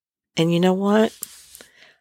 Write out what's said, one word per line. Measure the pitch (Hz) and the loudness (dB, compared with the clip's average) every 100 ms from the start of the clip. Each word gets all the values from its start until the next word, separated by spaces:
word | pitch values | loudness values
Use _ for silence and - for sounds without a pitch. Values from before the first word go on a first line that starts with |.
| _ _ _ - | _ _ _ -4
And | 165 | -2
you | 170 | 0
know | 185 | 0
what? | 185 202 214 226 - - - - - - _ - _ | 0 0 0 0 -4 -16 -16 -20 -20 -20 _ -20 _